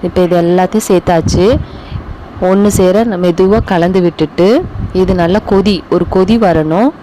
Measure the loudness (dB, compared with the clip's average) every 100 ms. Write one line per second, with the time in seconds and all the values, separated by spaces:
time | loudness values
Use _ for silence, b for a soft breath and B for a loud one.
0 | -4 -2 0 2 2 0 0 -2 0 0
1 | 2 0 0 0 2 0 B B B B
2 | B -16 -16 -4 0 2 2 2 2 2
3 | 0 0 -2 2 2 2 0 0 2 2
4 | 0 0 -6 0 2 2 -2 -8 -6 -2
5 | 0 0 0 0 0 0 2 -2 -2 -2
6 | 0 0 2 2 2 0 0 0 0 -2